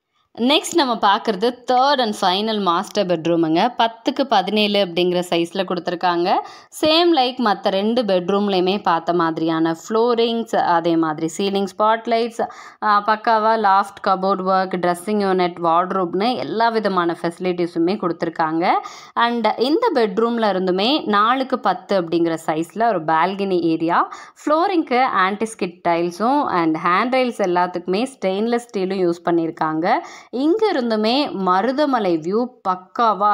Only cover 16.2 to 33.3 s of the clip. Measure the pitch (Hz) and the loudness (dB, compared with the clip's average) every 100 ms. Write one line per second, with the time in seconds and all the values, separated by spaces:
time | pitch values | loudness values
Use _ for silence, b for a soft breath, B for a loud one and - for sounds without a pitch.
16.2 | 226 247 139 196 226 220 202 190 170 165 | -2 -2 -4 0 0 0 0 0 -2 -2
17.2 | 170 170 185 180 170 170 170 208 180 165 | -6 -4 -4 -2 -2 0 0 0 -4 -4
18.2 | 170 160 160 165 185 359 392 B B - | -4 -2 -2 0 0 0 -2 B B -2
19.2 | 233 240 220 - 247 330 480 285 220 185 | 0 0 -2 0 0 2 2 2 0 0
20.2 | 233 233 220 185 185 180 214 302 - 202 | 0 0 0 0 0 0 0 0 0 2
21.2 | 214 262 269 247 220 190 - 196 170 170 | 2 0 -2 -2 -2 -2 -2 -2 0 0
22.2 | 165 160 - 160 165 202 233 190 156 160 | 0 -2 -4 -4 -4 -2 0 0 0 0
23.2 | 180 196 196 180 165 160 160 175 381 B | 0 0 -2 0 0 0 0 0 -2 B
24.2 | B - - 311 381 370 302 247 254 202 | B -10 -2 0 2 0 0 0 2 2
25.2 | 185 202 226 - 185 175 180 170 175 175 | 0 0 -6 -4 -8 -4 -2 0 -2 -2
26.2 | 220 285 277 180 165 160 175 185 240 262 | 0 0 0 0 0 0 0 0 0 0
27.2 | 254 226 190 175 180 180 175 190 262 - | 0 -2 0 0 0 -2 -4 -2 -4 -4
28.2 | 190 190 226 240 233 202 185 196 175 170 | -4 -2 0 -2 -4 -4 -2 0 0 0
29.2 | - 170 165 165 160 156 175 285 339 B | 0 0 0 -2 -4 -2 0 0 -2 B
30.2 | B 233 294 415 427 330 240 214 214 254 | B -2 0 2 2 0 0 0 2 0
31.2 | 285 196 185 185 226 269 302 247 196 165 | -2 -2 0 2 2 0 0 2 0 0
32.2 | 160 208 247 - 190 180 - - 233 190 | 0 -2 -2 -4 -4 -4 -6 0 0 2
33.2 | 208 | 2